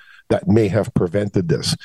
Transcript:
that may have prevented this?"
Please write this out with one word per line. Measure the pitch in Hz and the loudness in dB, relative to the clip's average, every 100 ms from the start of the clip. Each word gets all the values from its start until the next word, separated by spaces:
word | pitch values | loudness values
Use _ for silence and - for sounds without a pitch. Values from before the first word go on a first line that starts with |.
| - - - | -20 -18 -4
that | - - | -4 2
may | 107 104 | 2 2
have | 101 95 | 0 0
prevented | - 92 98 101 104 85 | -2 0 -2 -2 -2 0
this?" | 65 - - | -2 -2 -6